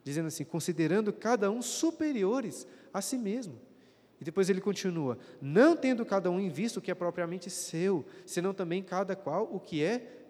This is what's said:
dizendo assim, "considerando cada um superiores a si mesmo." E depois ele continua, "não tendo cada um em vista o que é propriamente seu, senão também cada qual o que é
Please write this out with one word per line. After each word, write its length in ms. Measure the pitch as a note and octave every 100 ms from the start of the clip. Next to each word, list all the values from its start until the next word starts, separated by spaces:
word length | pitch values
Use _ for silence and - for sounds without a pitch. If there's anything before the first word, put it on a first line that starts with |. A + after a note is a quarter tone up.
dizendo 240 | C3+ D3 D#3+
assim, 160 | D3+
"considerando 720 | C#3+ E3+ F#3 D#3+ D#3 G3 G#3
cada 360 | - A3 A#3+ G3
um 120 | A#3+
superiores 1040 | A#3+ - D#4+ D#4+ D#4 B3 F#3 C4 G#3+ - - - -
a 80 | G3
si 160 | - C4
mesmo." 420 | G3+ A#3 G#3 A#2 - - - _ _ -
E 60 | D3
depois 240 | F3+ F#3+
ele 120 | F#3
continua, 560 | G#3 F#3 F#3+ E3+ C3+ A2+ - -
"não 340 | C#3 E3+ D4+ E4
tendo 300 | C4 A#3+ A3+
cada 240 | G3 F3+
um 100 | F3+
em 100 | G3
vista 300 | D3 A3+ G3
o 20 |
que 100 | F#3
é 40 | F3
propriamente 540 | F3 F3 E3+ F3+ F#3+
seu, 560 | - - E3 F#3+ F3 - - -
senão 280 | F3+ F#3
também 300 | G3 F3 F3+
cada 320 | F#3+ F#3 G3 F#3+
qual 340 | C#3 E3+ A3+
o 80 | G3
que 240 | - D3+
é 420 | D#3+ B3 - -